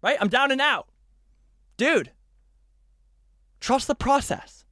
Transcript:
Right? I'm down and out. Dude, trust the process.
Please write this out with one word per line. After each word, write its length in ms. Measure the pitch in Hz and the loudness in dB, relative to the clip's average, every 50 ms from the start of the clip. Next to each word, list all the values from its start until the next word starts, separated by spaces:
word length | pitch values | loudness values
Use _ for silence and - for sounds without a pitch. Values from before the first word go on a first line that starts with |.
Right? 160 | - 226 285 285 | 0 -2 0 0
I'm 100 | 202 202 | 0 0
down 220 | 196 247 277 277 | 2 2 2 2
and 80 | 269 262 | 2 2
out. 300 | 277 302 262 180 - _ _ _ _ _ _ _ _ _ _ _ _ _ _ _ _ _ _ - | 2 0 0 -2 -4 _ _ _ _ _ _ _ _ _ _ _ _ _ _ _ _ _ _ -2
Dude, 340 | 226 294 330 226 143 - _ _ _ _ _ _ _ _ _ _ _ _ _ _ _ _ _ _ _ _ _ _ _ _ _ _ _ _ _ _ | 0 2 2 0 -2 -4 _ _ _ _ _ _ _ _ _ _ _ _ _ _ _ _ _ _ _ _ _ _ _ _ _ _ _ _ _ _
trust 280 | - - 240 269 - - | -4 -2 -2 -2 0 -2
the 60 | 285 | -4
process. 720 | _ - 247 277 285 - - - - - - - - _ _ | _ 0 0 0 0 0 -4 -8 -10 -10 -20 -20 -20 _ _